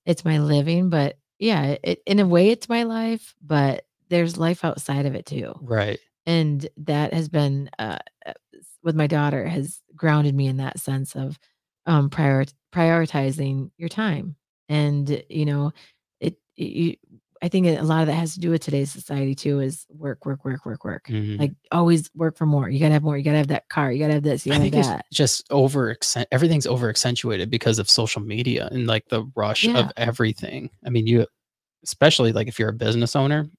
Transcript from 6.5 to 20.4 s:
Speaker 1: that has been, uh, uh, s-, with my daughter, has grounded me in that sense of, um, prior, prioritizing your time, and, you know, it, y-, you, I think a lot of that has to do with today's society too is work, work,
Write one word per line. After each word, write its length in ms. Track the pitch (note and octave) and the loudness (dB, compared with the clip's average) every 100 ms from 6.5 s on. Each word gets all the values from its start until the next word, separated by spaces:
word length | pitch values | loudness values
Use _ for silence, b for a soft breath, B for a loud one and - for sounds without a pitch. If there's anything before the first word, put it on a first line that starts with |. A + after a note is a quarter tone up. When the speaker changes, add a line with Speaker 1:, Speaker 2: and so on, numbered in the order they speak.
| C#3+ D3+ - | -2 -6 -10
Speaker 1:
that 360 | D3+ D3 D3+ | -4 -2 0
has 140 | E3 D#3 | -2 -2
been, 420 | D#3 C#3+ C#3 C#3 - | 0 0 -2 -6 -8
uh, 200 | G#2+ E2 - _ - | -8 -8 -12 _ -18
uh, 60 | - _ | -18 _
s-, 120 | - - - | -20 -20 -6
with 140 | E3+ D#3 | -2 0
my 100 | D3 | 2
daughter, 400 | D3+ D3 C#3+ A#2+ | 2 0 -2 -2
has 340 | E3 C#3+ - _ | -4 -6 -10 _
grounded 400 | - D#3+ D3+ D3 | -2 2 4 2
me 120 | C#3 C3+ | 2 0
in 100 | C3 | -2
that 200 | C3+ - | -6 -8
sense 360 | - C3+ C3+ C3+ | -6 -6 -6 -8
of, 220 | C3+ D3 _ _ _ _ - | -8 -10 _ _ _ _ 0
um, 240 | D#3 C#3 | 2 2
prior, 340 | - C#3+ C3+ C3+ - _ | 2 2 2 0 -6 _
prioritizing 960 | F3 E3 E3 D#3+ D3 C3+ D3+ C#3 C3+ C3+ - | 0 2 4 2 0 -2 -2 -4 -4 -6 -10
your 100 | E3+ | -8
time, 480 | - G#3+ D3 - D3 _ _ - | -4 -2 -2 -6 -14 _ _ -4
and, 540 | D3+ D3 C#3+ C#3+ D3 - | 0 0 0 -2 -4 -6
you 160 | D#3 D3+ | -4 -2
know, 260 | C#3+ C#3+ b b b _ _ | 0 -2 b b b _ _
it, 140 | E3 - _ - | -8 -8 _ -10
y-, 60 | - | -8
you, 300 | - E3 - _ A2+ _ _ | -2 -4 -4 _ -20 _ _
I 60 | F3 | -2
think 180 | F#3+ F3+ | 2 2
a 160 | D#3+ | 2
lot 180 | D#3 D#3+ | 2 2
of 60 | D#3 | 2
that 60 | |
has 200 | D#3+ E3 | 0 -4
to 60 | F3+ | -4
do 100 | E3+ | -2
with 120 | E3 | -2
today's 280 | - C#3+ C#3 | 0 -2 -2
society 440 | - - C#3 C3+ | -8 -8 -4 -2
too 260 | C3+ D3+ C#3+ | -2 -2 -2
is 260 | C3+ - - | -2 -6 -16
work, 340 | D3+ C#3+ - C#3 | -12 -10 -8 -8
work, 180 | C#3 | -8